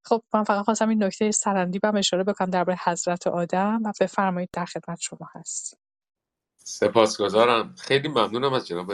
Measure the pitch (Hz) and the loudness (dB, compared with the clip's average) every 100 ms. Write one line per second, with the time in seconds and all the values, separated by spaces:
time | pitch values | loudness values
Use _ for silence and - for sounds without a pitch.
0 | - 233 - 214 208 202 202 220 220 220 | -2 -2 0 0 2 0 2 2 2 2
1 | 196 - 214 208 - 196 180 190 214 208 | 0 0 0 0 0 0 0 0 0 0
2 | 196 180 190 202 185 185 175 180 - 170 | 0 0 0 0 0 0 0 0 -2 -2
3 | - 175 - 175 170 185 196 226 220 202 | -2 -2 -2 -2 -2 0 0 0 -2 -2
4 | 190 - 196 180 180 - 175 170 - 170 | -2 0 0 0 -4 -6 -8 -8 -10 -8
5 | - 175 170 170 165 - - - _ _ | -8 -10 -16 -16 -12 -12 -12 -16 _ _
6 | _ _ _ _ _ _ - - 104 113 | _ _ _ _ _ _ -12 -2 2 6
7 | 110 - 101 101 117 117 92 - - 135 | 4 4 2 4 4 4 0 -8 0 0
8 | 143 135 104 113 135 131 107 87 90 | 2 0 0 0 0 -2 -4 -8 -4